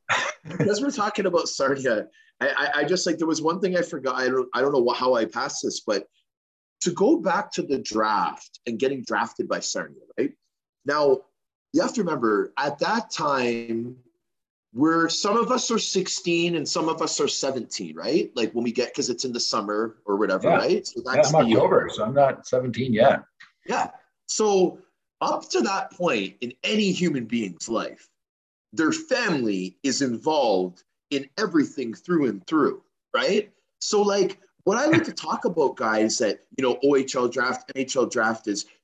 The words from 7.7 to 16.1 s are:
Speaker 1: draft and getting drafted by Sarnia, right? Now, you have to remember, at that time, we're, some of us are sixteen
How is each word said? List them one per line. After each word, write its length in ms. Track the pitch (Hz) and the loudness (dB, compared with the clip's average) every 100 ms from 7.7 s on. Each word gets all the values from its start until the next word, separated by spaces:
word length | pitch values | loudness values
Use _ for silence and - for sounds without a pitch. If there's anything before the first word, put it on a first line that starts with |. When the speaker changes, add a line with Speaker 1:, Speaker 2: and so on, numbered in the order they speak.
| 135 | -4
Speaker 1:
draft 800 | 110 110 110 101 82 71 - - - | -2 -2 0 0 -2 -4 -14 -14 -10
and 140 | 113 | -2
getting 240 | 131 139 | -2 -2
drafted 440 | - 107 113 - - | -4 -4 -4 -6 -4
by 120 | 90 | -4
Sarnia, 420 | - 101 78 71 - - | -4 -6 -8 -12 -10 -4
right? 140 | 135 - _ _ _ _ 135 | -4 -6 _ _ _ _ -4
Now, 360 | 151 143 131 - _ _ _ _ | 2 4 2 0 _ _ _ _
you 80 | 151 | 0
have 120 | 226 | 0
to 80 | 240 | -2
remember, 520 | 175 143 117 101 95 - | -2 0 2 2 0 -2
at 220 | 143 147 | -4 -2
that 320 | 170 233 - | -2 -2 -4
time, 840 | - 151 135 120 117 117 113 120 127 _ _ _ _ _ _ _ | -4 0 0 0 -2 -4 -6 -6 -12 _ _ _ _ _ _ _
we're, 360 | 113 156 165 165 | 0 2 4 2
some 260 | - 208 226 | 0 0 2
of 160 | 233 | 2
us 200 | 247 - | 0 0
are 80 | 220 | -2
sixteen 760 | - 190 180 | 0 -2 -2